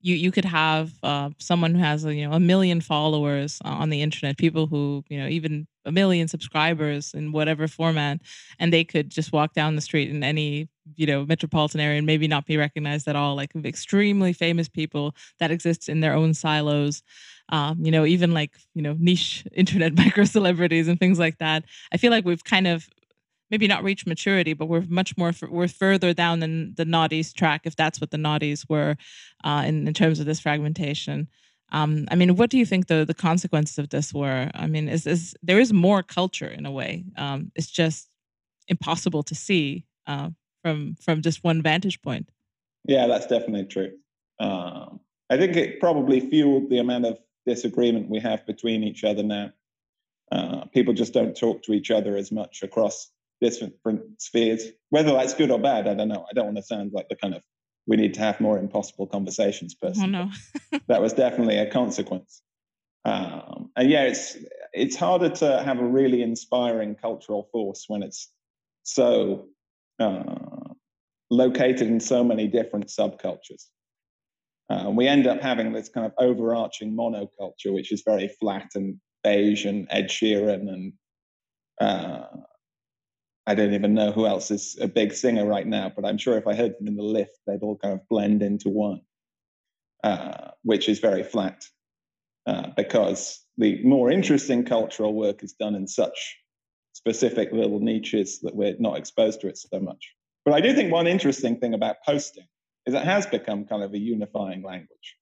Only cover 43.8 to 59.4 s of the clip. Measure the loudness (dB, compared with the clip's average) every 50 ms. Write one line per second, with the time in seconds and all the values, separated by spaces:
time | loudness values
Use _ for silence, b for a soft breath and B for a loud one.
43.8 | -6 -6 -8 -16 _ _ _ _ _ _ _ _ -6 -4 -4 -6 -8 -10 -12 -14
44.8 | -16 -18 -20 -20 _ _ _ _ _ _ 2 2 4 2 2 2 0 0 -2 0
45.8 | 0 2 2 2 2 4 2 2 2 2 2 4 4 6 4 2 2 2 0 0
46.8 | 2 0 0 0 -2 -2 -4 -6 _ _ _ _ _ -4 -2 -2 -2 -4 0 2
47.8 | 2 2 2 0 -2 -4 -6 -4 -2 -2 -4 -4 -4 -8 -12 -6 -4 -2 -2 -2
48.8 | -2 -4 -6 -2 -2 0 0 0 -2 -2 -2 -4 -6 -8 -12 _ _ _ _ _
49.8 | _ _ _ _ _ _ _ _ _ _ -4 -4 -4 -4 -8 -10 -10 -2 _ 2
50.8 | 2 4 2 0 0 0 2 0 0 0 -2 -2 -2 -2 -2 -2 -4 -2 -2 -2
51.8 | 0 0 0 0 0 0 -4 -4 -4 -6 -6 -8 -8 -8 -12 -12 -12 -6 -2 0
52.8 | 0 0 -2 -6 -14 -18 _ _ _ _ _ _ 0 0 0 -2 -10 -10 -12 _
53.8 | _ -4 -4 -4 -6 -10 -16 _ -16 -4 0 0 2 2 0 -2 -4 -10 -14 _
54.8 | _ _ 2 2 4 4 4 2 2 0 0 0 2 2 2 2 2 2 0 2
55.8 | 0 -2 -2 0 -2 -2 -4 -6 -8 -4 -2 -2 -2 -2 -4 -8 -8 -8 -8 -8
56.8 | -8 -6 -8 -8 -8 _ -10 -8 -6 -8 -8 -8 _ _ _ _ _ _ _ _
57.8 | _ 2 2 4 4 2 0 0 -2 -2 0 0 2 2 2 0 -2 -2 -4 -4
58.8 | -6 -6 -8 -10 -8 -6 -4 -6 -6 -6 -2 0